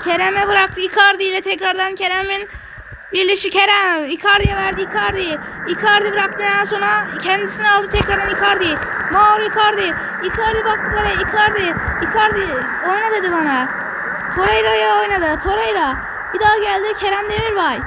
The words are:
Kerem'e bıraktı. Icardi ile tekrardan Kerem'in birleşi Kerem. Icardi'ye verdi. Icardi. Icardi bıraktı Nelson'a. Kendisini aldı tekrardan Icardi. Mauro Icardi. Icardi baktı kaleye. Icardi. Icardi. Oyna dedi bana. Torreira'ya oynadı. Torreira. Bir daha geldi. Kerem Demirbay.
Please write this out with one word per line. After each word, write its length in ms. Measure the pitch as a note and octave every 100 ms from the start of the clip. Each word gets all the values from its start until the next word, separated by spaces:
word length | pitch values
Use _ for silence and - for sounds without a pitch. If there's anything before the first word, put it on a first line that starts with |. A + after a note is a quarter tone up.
Kerem'e 440 | E4+ E4+ F#4 G4+ G4+
bıraktı. 320 | G4+ F#4+ F#4+
Icardi 440 | F#4 G4+ G4+ G4
ile 180 | F#4+ F#4
tekrardan 540 | F#4+ F#4 F#4+ F#4 F#4+ F#4+
Kerem'in 540 | F#4+ F#4 G4 G4 G4+ - - - - - -
birleşi 360 | F4 F#4 G4 G4
Kerem. 600 | F#4 G4 G4+ F#4+ E4+ D4
Icardi'ye 460 | D#4+ G4+ G4+ G4+ G4
verdi. 260 | F#4+ F#4+
Icardi. 580 | F#4+ G#4 G4+ G4 F#4 D4+ - - -
Icardi 440 | F4 G#4+ G#4 G#4
bıraktı 280 | G4+ G4 -
Nelson'a. 680 | G#4 G4+ G4+ G#4 G4+ G#4+ G4+ -
Kendisini 480 | F4 F#4+ G4+ G4+ G#4+
aldı 200 | G4+ G4
tekrardan 380 | G#4 G4+ G4+ G4
Icardi. 480 | - G4+ G4 F4 D4 - - -
Mauro 300 | F#4 G#4+ G#4+
Icardi. 520 | G#4+ G#4+ G#4+ G#4 F#4+ D#4+ - -
Icardi 420 | F4+ - A4 A4 A4
baktı 300 | G#4+ - G#4+
kaleye. 200 | G#4 G4
Icardi. 580 | F#4+ G#4+ G#4 G#4 F4+ D#4 - -
Icardi. 440 | F4 A4 G#4+ G#4 F#4+ C4 - - E4+
Oyna 220 | G4 A4
dedi 200 | A4 F#4
bana. 360 | F4 D4+ C4 B3+ - - - - - - -
Torreira'ya 640 | F#4+ A4 A4 A4 G#4+ G#4
oynadı. 400 | G#4 G4 D#4+ D#4
Torreira. 520 | F4 G#4 A4+ G4+ D4 C4+ - - -
Bir 60 | F#4+
daha 180 | G#4+ G#4+
geldi. 360 | G#4 G4 G#4 G#4+
Kerem 300 | G4+ G4 G#4
Demirbay. 500 | G#4+ A4+ G4+ E4 A#3